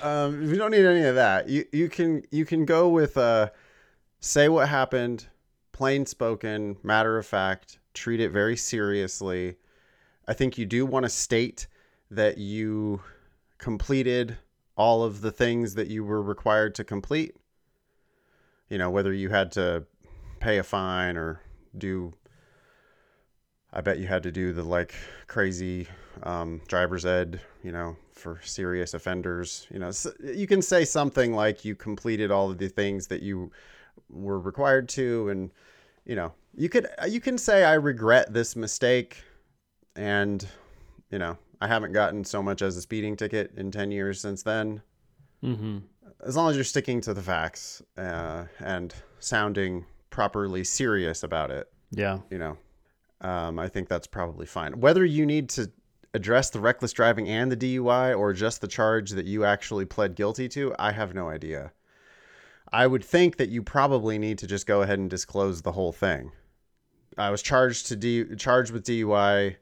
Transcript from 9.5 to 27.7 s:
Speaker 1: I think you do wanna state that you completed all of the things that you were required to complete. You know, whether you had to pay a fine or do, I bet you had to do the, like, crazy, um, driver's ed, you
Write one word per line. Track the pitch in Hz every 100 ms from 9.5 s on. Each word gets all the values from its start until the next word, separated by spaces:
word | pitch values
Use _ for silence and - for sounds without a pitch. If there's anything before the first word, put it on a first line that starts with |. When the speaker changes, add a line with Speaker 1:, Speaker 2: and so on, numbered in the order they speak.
| 90 _ _ _ _ _ _ -
Speaker 1:
I |
think | 110 131 123
you | 107
do | 117 135
wanna | 131 123
state | - - 117 123 - - _ _ _ _
that | 104 107 -
you | 101 104 110 107 107 101 - - _ _ _ _
completed | - 107 - 135 123 123 117 117 _ _ _ -
all | 113 117
of | 113 104
the | 110
things | 104 120 120 117 98
that | 110
you | 107
were | 104 107
required | 101 104 - 107 107 98
to |
complete. | 104 101 - 147 156 - _ _ _ _ _ _ _ _ _ _ _ _ _
You | 101
know, | 90
whether | 95 98
you | 98 95
had | 104 90
to | 101 90 85 76 _ _ - - -
pay | 120 104
a |
fine | 92 101 95 92 90 85
or | 82 82 - - _ -
do, | 101 95 87 82 _ _ _ _ _ _ _ _ _ _ _ _ _ _ _
I | -
bet | 90 80
you | 92
had | 95
to | 90
do | 85 92
the, | 85
like, | 82 87 87 - - - -
crazy, | - 98 90 92 90 87 92 - -
um, | 90 87 85 82 -
driver's | 92 90 90 87
ed, | 90 87 85 - -
you | 92